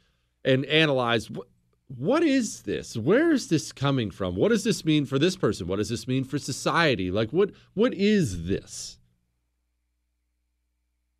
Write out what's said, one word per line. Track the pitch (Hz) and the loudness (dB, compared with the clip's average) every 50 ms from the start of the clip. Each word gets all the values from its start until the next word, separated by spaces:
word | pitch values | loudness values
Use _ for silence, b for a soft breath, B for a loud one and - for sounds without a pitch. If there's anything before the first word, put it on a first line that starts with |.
| _ _ _ _ _ _ _ _ _ | _ _ _ _ _ _ _ _ _
and | 135 131 131 143 | 2 2 2 2
analyze, | 131 151 156 160 151 135 131 123 117 117 117 - | 2 2 2 4 4 2 2 2 2 0 0 -2
wh-, | - 110 170 - - _ _ _ _ _ _ _ _ 147 117 | -4 -10 -14 -14 -14 _ _ _ _ _ _ _ _ -12 -6
what | 127 185 269 330 | -2 0 2 2
is | 349 302 269 269 226 190 - - | 4 4 2 2 0 -2 -6 -10
this? | - - 85 64 - - - | -6 -6 -6 -6 -6 -8 -8
Where | 117 104 143 202 269 330 339 | -4 2 2 4 4 4 4
is | 311 240 - - | 2 2 0 0
this | 170 143 - - | -2 -2 -2 -4
coming | - - 135 139 139 131 113 98 | -8 -4 -2 0 0 0 -2 -4
from? | - - 98 90 90 | -4 -4 -4 -2 0
What | 92 139 208 | 2 2 2
does | 233 202 - | 2 2 2
this | 233 180 - - | 0 -2 0 0
mean | 156 151 151 143 120 | 2 2 2 2 0
for | 135 131 | 0 2
this | 151 190 185 | 2 0 0
person? | - - 120 98 - 92 | 0 -2 -2 -2 -2 -4
What | 82 95 101 | -4 -2 -2
does | 107 107 | -2 -4
this | 117 113 - 127 | -4 -6 -4 -4
mean | 127 135 131 | -4 -4 -2
for | 131 147 143 | -4 -6 -6
society? | - - 131 - - 170 139 165 170 151 120 92 92 90 | -6 -6 -8 -4 -2 0 0 2 2 2 2 0 -2 -2
Like, | 90 107 117 110 147 | -2 -2 -2 0 0
what, | 175 208 202 b b b b b | 0 0 0 b b b b b
what | 185 226 254 - | 0 0 0 0
is | 170 196 208 214 202 165 110 92 85 82 | 0 2 2 4 4 2 0 -2 -6 -4
this? | 90 98 - - - - - - - - - _ _ _ _ _ _ _ _ _ _ _ _ _ _ _ _ _ _ _ _ _ _ _ _ _ _ _ _ _ _ _ _ _ _ _ _ _ _ _ _ _ _ _ | -4 -4 -4 -6 -10 -14 -16 -14 -16 -18 -20 _ _ _ _ _ _ _ _ _ _ _ _ _ _ _ _ _ _ _ _ _ _ _ _ _ _ _ _ _ _ _ _ _ _ _ _ _ _ _ _ _ _ _